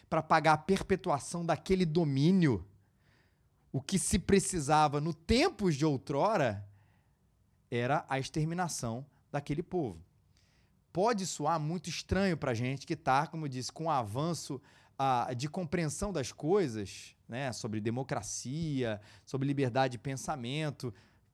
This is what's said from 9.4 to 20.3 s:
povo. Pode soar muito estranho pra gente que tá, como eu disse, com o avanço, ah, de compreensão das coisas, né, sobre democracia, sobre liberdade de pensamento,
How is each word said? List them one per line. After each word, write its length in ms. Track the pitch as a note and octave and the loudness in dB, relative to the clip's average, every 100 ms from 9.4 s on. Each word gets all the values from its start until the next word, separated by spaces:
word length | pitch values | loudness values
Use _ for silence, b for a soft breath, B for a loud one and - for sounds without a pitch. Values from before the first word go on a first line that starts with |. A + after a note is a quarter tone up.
| C#3+ D3 | -6 -6
povo. 400 | F3+ F#3 C3+ E2 - _ _ _ _ _ _ _ _ | -4 -4 -4 -6 -16 _ _ _ _ _ _ _ _
Pode 360 | - G#3+ A3+ F#3 | 0 2 2 -2
soar 340 | - D3+ E3 | -4 0 0
muito 300 | D3+ F3+ - | 0 -4 -6
estranho 480 | - - F#3 G3 D#3+ | -8 -2 0 2 0
pra 160 | C3+ | 0
gente 320 | A2+ B2 C3+ - | -2 -2 -4 -6
que 100 | D#3+ | -4
tá, 300 | - C3 D#3+ | 2 2 2
como 180 | E3 | -4
eu 40 | D3+ | -6
disse, 200 | B2+ A#2 | -6 -8
com 140 | - | -6
o 60 | D#3+ | -2
avanço, 680 | C#3+ A2 A2+ D#3+ E3 - C#3 - b b - | 0 0 -2 -2 -4 -6 -10 -12 b b -2
ah, 360 | C3+ B2 A2+ A#2+ | 2 2 0 -4
de 140 | D3+ | -6
compreensão 640 | F#3+ E3+ F3+ D#3 - G3+ | -6 -4 -2 -2 -2 -4
das 180 | E3+ B2 | -4 -6
coisas, 800 | - D3 G#3 D#3+ G#2+ F#2+ - - - - | -4 0 2 2 -2 -8 -10 -18 -20 -12
né, 240 | A#2 C#3 | -6 -6
sobre 260 | A2+ A#2+ G#2+ | -6 -6 -4
democracia, 1200 | G#2+ A#2+ C3+ - G2 - A#2+ D3 E3 C#3 A#2 G#2 B B B | -2 -2 -4 -6 -6 -8 -6 -4 -2 -2 -2 -4 B B B
sobre 200 | C3+ C#3 | -4 -2
liberdade 460 | C#3 C3+ A#2 C3 | 0 0 2 0
de 60 | A#2+ | -2
pensamento, 960 | C#3+ C3+ - | -8 -6 -6